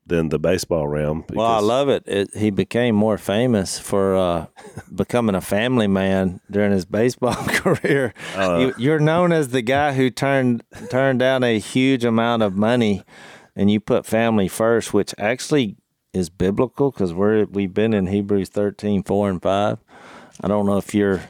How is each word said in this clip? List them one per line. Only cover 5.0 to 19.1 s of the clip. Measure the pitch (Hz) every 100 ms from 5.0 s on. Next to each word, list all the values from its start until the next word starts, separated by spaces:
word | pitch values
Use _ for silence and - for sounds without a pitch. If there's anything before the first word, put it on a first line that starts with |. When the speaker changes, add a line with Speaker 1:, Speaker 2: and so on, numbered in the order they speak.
| 101 120 113
Speaker 2:
a | 95
family | 87 101 120 127 104
man | 95 95 95 95 90 -
during | 101 104
his | 98 87
baseball | 104 123 - 123
<laughs> | 107 -
career. | - 190 151 - 143 127 - - 95
Speaker 1:
Uh. | 95 87
Speaker 2:
You, | 104 127
you're | 123 156
known | 151 165 180
as | 165 139
the | 127
guy | 113 139 147
who | 131 131
turned, | - 139 139 127 117 - - -
turned | 127 135 127
down | 127 131
a | 123 110
huge | - 131 131 135 120
amount | 113 117 117
of | 107 95
money, | 107 123 113 98 - - - - - -
and | 101
you | 107
put | - 120 -
family | 110 113 110 92
first, | - 113 117 -
which | 104 92 -
actually | 104 123 - 151 113 - _ _ _
is | 95 85
biblical | - 92 104 127 - 143
'cause | - 95
we're, | 85 101 110 95
we've | 98 98 95
been | 110
in | 107 92
Hebrews | 101 101 101 92
thirteen | - 104 98 104 101
four | -